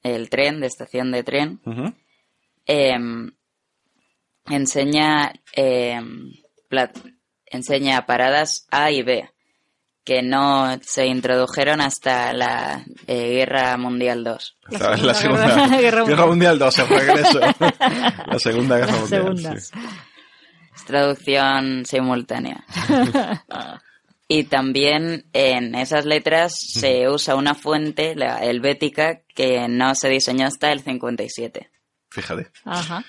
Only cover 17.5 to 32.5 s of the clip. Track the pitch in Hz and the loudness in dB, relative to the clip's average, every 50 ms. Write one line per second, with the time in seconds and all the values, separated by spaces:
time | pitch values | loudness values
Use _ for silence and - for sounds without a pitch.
17.5 | - - - 285 262 - 277 262 - 247 247 - - - - - - 120 - 120 | 2 2 2 0 2 2 0 0 0 0 -2 -2 -2 -2 -6 -4 -4 -2 0 0
18.5 | 113 117 123 135 127 120 123 127 - 113 110 107 - - 185 185 - 185 165 160 | 0 2 2 4 4 2 2 2 0 0 0 0 0 0 0 0 -2 -4 -6 -8
19.5 | - - 95 - - 220 233 233 202 180 - - _ - - _ _ _ _ _ | -8 -10 -12 -14 -16 -14 -14 -14 -14 -16 -20 -20 _ -20 -20 _ _ _ _ _
20.5 | _ _ - _ _ - - - 135 143 143 143 139 135 - - 139 139 135 135 | _ _ -20 _ _ -20 -12 -4 0 2 2 2 0 -2 -2 0 2 2 4 4
21.5 | 135 135 135 135 131 127 123 - - 131 127 127 127 123 117 - 113 123 127 131 | 2 2 0 -2 -4 -4 -6 -2 -2 0 0 0 0 -2 -2 -6 -6 -6 -6 -8
22.5 | - - - - - - - - 294 262 240 - - 277 226 - 208 - _ _ | -10 -12 -16 -12 -10 -8 -2 0 2 2 2 2 2 -2 -2 -2 -4 -8 _ _
23.5 | - - 120 - - - _ _ _ _ _ _ _ _ _ _ 156 156 147 - | -12 -12 -12 -12 -14 -18 _ _ _ _ _ _ _ _ _ _ 0 0 2 2
24.5 | - 135 131 135 127 135 139 143 151 151 160 165 165 156 - _ _ 120 139 131 | 0 0 2 2 0 2 2 2 2 2 0 -2 -6 -6 -10 _ _ 2 2 4
25.5 | 127 123 120 117 120 123 131 127 156 151 143 151 151 151 147 160 156 165 165 175 | 2 0 -2 -4 -4 -6 -4 -2 -2 -2 0 0 -2 0 2 2 2 2 2 2
26.5 | - - - - - - - 135 127 123 123 131 143 147 - - 139 135 139 143 | -2 -8 -10 -8 -6 -2 0 2 2 2 2 2 0 0 0 0 0 0 2 0
27.5 | 147 147 - 151 151 151 156 151 147 - 156 160 160 151 131 123 117 - - 120 | -2 -2 -2 -2 -2 -2 -2 -4 -4 -4 -4 -4 -2 -4 -4 -4 -4 -2 -2 -2
28.5 | 123 123 120 139 143 139 - 147 143 - 151 160 165 160 _ _ _ - 131 131 | -2 0 0 -2 0 0 -2 -4 0 0 0 0 0 -4 _ _ _ -2 0 0
29.5 | 127 123 120 120 120 123 127 131 135 - - 135 135 135 135 - 127 131 135 139 | 0 0 0 -2 0 0 2 2 0 0 0 0 0 0 0 0 0 0 -2 -2
30.5 | 139 - - 151 147 139 135 143 131 123 - 120 120 113 107 117 - - 117 117 | -2 -2 -2 -2 -2 -2 -4 -8 -8 -6 -6 -8 -6 -6 -8 -10 -8 -10 -10 -10
31.5 | _ - - _ _ _ _ _ _ _ _ _ - - 95 - 85 85 - - | _ -14 -16 _ _ _ _ _ _ _ _ _ -12 -12 -10 -8 -8 -10 -10 -12